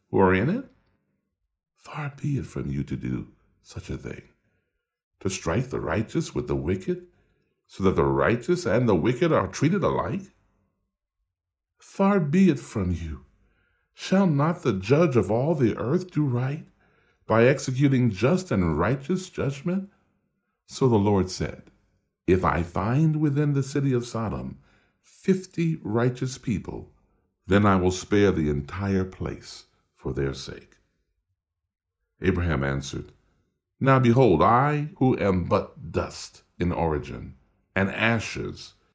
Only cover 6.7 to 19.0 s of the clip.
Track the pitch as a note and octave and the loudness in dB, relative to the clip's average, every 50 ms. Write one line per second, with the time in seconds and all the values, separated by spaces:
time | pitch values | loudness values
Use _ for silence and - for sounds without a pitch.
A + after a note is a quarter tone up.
6.7 | F#2+ - - F3+ F3+ - - - _ _ _ _ _ _ _ _ _ _ _ _ | -4 -4 -2 -6 -6 -6 -8 -18 _ _ _ _ _ _ _ _ _ _ _ _
7.7 | - - F#2+ F#2+ E2+ D#2+ C#2+ C#2 C2+ C2+ C#2 F2 A#2 A#2+ - - F3+ - - G2+ | -6 -2 0 0 2 2 2 2 2 2 2 2 2 0 0 -2 -2 -2 0 0
8.7 | F#2 A#2+ B2+ A2+ F#2+ D#2+ D2 A2+ C3 - F3 D#3+ D3+ D3 G2 - - - C3 D#3+ | 0 2 4 4 2 4 2 0 0 2 2 2 2 2 0 0 -2 0 0 0
9.7 | G3+ F#3+ C#3 D#2 C2+ C2 D2 G2 D#3 G3 - - _ _ _ _ _ _ _ _ | 2 2 0 0 0 -2 -2 -4 -4 -6 -8 -12 _ _ _ _ _ _ _ _
10.7 | _ _ _ _ _ _ _ _ _ _ _ _ _ _ _ _ _ _ _ _ | _ _ _ _ _ _ _ _ _ _ _ _ _ _ _ _ _ _ _ _
11.7 | _ _ - - - - G3 G3 G#3 F#3+ D#3 C#3 D3+ F#3+ G3 F3 C#3+ - - - | _ _ -20 -10 -2 0 2 2 2 2 2 2 4 4 6 6 4 2 -2 -6
12.7 | - G#2+ F#2 F2+ E2+ D#2 E2 D#2 D2+ - - _ _ _ _ _ _ _ _ _ | -4 -2 -2 -2 -2 -4 -4 -8 -10 -12 -14 _ _ _ _ _ _ _ _ _
13.7 | _ _ _ _ _ - - - F#3 G3 G3 F3 C#3+ C#3 D3 E3 E3+ - - C3 | _ _ _ _ _ -10 -4 0 2 4 4 4 2 2 0 0 -2 -2 -2 -2
14.7 | G2 F#2 F#2 A#2 C#3 D#3 F3 D#3 B2+ A2+ F2+ F#2 A2 A#2+ C3+ D#3+ F3 C#3+ - - | -2 -2 2 2 4 4 4 4 4 2 2 2 0 0 0 0 2 2 2 2
15.7 | - - - A#2 E3 F3+ F#3 - - D3+ D3+ C3+ A#2+ A#2+ B2+ C3+ D3 E3+ - - | 2 0 -2 -2 -2 -2 -2 -2 -2 -2 0 0 0 -2 -2 -4 -6 -8 -10 -16
16.7 | _ _ _ _ _ _ _ _ _ _ _ - A2 A2+ A#2 C3 D3 C#3+ - C3 | _ _ _ _ _ _ _ _ _ _ _ 0 4 6 6 6 4 2 -2 -4
17.7 | B2 B2+ D3 C#3 C3+ B2 B2 A2+ G2 F#2+ A#2 C3+ F#3 F#3 - - B2+ F#2+ F2 E2 | 0 2 2 4 4 4 2 2 2 2 2 2 2 2 0 0 0 2 2 2
18.7 | D2+ D2+ E2+ - C#3 C#3 | 2 2 0 0 0 -2